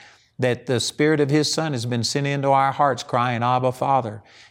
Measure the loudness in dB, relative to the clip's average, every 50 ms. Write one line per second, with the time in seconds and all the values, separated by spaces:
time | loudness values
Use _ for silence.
0 | -20 -20 -20 _ _ _ _ -2 0 0 0 -2 -2 -2 -2 -2 -2 -4 -2 0
1 | 2 2 4 2 2 2 2 2 2 0 -2 -2 -4 -4 -4 -4 -4 -4 -4 -2
2 | -2 -2 -2 -2 -2 -2 -2 -2 0 2 2 4 2 2 2 2 2 2 2 -2
3 | -4 -4 -2 0 0 0 0 0 0 0 2 2 0 0 -2 -2 0 2 2 2
4 | 0 -2 -8 -12 -16 -20 -20 -20 -20 -20